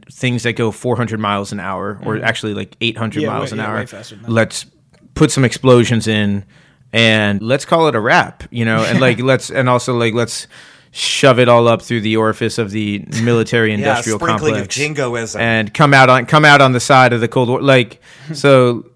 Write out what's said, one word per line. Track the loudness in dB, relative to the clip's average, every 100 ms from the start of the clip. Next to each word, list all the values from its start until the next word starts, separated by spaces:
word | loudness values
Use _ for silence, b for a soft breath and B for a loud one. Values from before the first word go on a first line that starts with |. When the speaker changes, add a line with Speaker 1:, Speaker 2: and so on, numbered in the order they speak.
| _
Speaker 1:
things | -6 -4 -2
that | -4
go | -2 -4
four | -4 -6 -4
hundred | -4 -4
miles | -2 -2 -4
an | -10
hour, | -8 -8 -8 -10
or | -8
Speaker 2:
Mm-hmm. | -4
Speaker 1:
actually, | -4 -4 -6
like, | -8 -10 -6
eight | -6 -4
hundred | -6 -4
Speaker 2:
Yeah, | -6
Speaker 1:
miles | -6 -6
Speaker 2:
way, | -8
Speaker 1:
an |
Speaker 2:
yeah, | -6
Speaker 1:
hour. | -8
Speaker 2:
way | -10
faster | -14 -20
than | -16
that. | -4
Speaker 1:
Let's | -2 -2 -6 -16 _ _ _ _
put | -2 0
some | 2
explosions | 0 0 4 4 4 0 -2
in, | -2 -2 -4 -8 b b b -4
and | 2 2 2 0 -2
let's | -2 -4 0
call | 0 2
it |
a | 0
wrap," | 0 0 0 -8 -12
you | -4
know, | -2 0
and, | 0 2
Speaker 2:
<laughs> |
Speaker 1:
like, | 0 0
let's, | 0 0 -2
and | -2 0
also, | 0 0 -2
like, | -2
let's | -2 -4 -8 -14 B B B B
shove | -10 -6 2 2 4
it | 4
all | 4 4
up | 0
through | -2 -4
the | -2 0
orifice | 0 -2 -4 -4
of | -6
the | -4 -4 -6 -6 -4
military | 0 0 0 0 0
Speaker 3:
<laughs> |
Yeah, | 0
Speaker 1:
industrial | -2 -2 -2 -2
Speaker 3:
sprinkling | -2 -2 -2
of | -4 -6
Speaker 1:
complex | -6
Speaker 3:
jingoism. | -4 -4 -4 -4 -6 -4
Speaker 1:
and | -2 -2 -2
come | 2 4
out | 6 6
on, | 4 2
come | 4
out | 6 6
on | 6
the | 2
side | 2 4 4
of | 2
the | -2
Cold | -2 -2
War. | 0
Like, | 2 2 2 -8 _ -20
Speaker 3:
<laughs> | -16
Speaker 1:
so | -2 4 6 4 0 -8